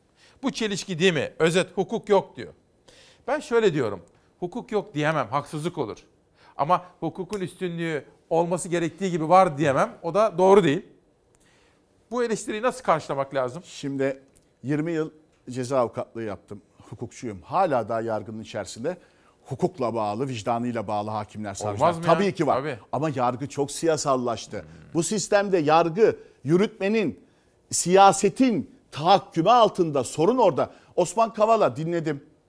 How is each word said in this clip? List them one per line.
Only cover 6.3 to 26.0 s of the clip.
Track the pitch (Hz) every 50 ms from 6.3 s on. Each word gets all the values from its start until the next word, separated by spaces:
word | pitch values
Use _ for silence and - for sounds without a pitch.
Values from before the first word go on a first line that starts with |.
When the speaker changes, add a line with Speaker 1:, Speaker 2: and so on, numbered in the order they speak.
| _ _ _ - _ -
Speaker 1:
Ama | 139 151 180 170 175 - - _
hukukun | 170 156 - - 180 - 214 202
üstünlüğü | 180 - - - 190 175 170 165 170 165 156 135 - - _ _ _ _
olması | 170 160 175 170 185 156 - 180
gerektiği | 170 170 165 156 - - 196 185
gibi | 170 165 160 151
var | 180 190 190 175 143 139
diyemem, | 160 147 131 147 196 233 - - -
o | 170 160
da | 196 220 208 170 165
doğru | 185 190 196 208 170
değil. | 151 143 190 - - - _ _ _ _ _ _ _ _ _ _ _ _ _ _ _ _ _ _ _ _ _ _ _
Bu | 226 247 240
eleştiriyi | 226 214 - - - 214 214
nasıl | 233 254 233 - -
karşılamak | 202 170 151 - - 147 135 139 - 143
lazım? | 135 127 127 123 175 -
Speaker 2:
Şimdi | - - - - 139 139 135 135 139 135 - - _ _ - _ _ _ _ -
yirmi | 127 151 143 156 170
yıl | 170 156 160 156 - _ _ _ _ _ _ 127
ceza | 120 131 123 120 139 131
avukatlığı | 120 110 - 123 107 - _ 113 113
yaptım, | 104 95 - _ _ 104 104 - _ _ _ - -
hukukçuyum. | 117 - 123 113 - - 131 113 101 90
Hala | 78 - 143 175 196 175 139 120 113 107
daha | 117 113
yargının | 113 113 107 107 104 113 107 110
içerisinde | 107 - - 107 95 - - 110 117 165 180 175 _ _ _ _ _ _ _ _ _
hukukla | - 135 - 180 175 - - 127 113 113
bağlı, | 117 107 104 104 110 143 135
vicdanıyla | 127 110 98 123 117 117 120 123 113 113 104 98
bağlı | 107 104 104 107
hakimler, | 110 107 107 - - 107 107 101 98
savcılar. | - 104 104 101
Speaker 1:
Olmaz | 107 147 175 170 165
mı | 170
ya? | 190 220
Speaker 2:
Tabii | - 202 190 -
ki | - 160 131
var. | 107 131
Speaker 1:
Tabii. | 139 151 127 104 - _
Speaker 2:
Ama | - 127 151 160 127
yargı | 131 123 123 123 117 143 -
çok | - 143 143 139
siyasallaştı. | - - 165 165 156 143 - 147 131 127 120 120 113 110 - - - 98 78 78 82 - - - -
Bu | 165 165
sistemde | - 214 196 - - 208 202 202 196 190 180
yargı, | 147 147 156 165 170 165 160 208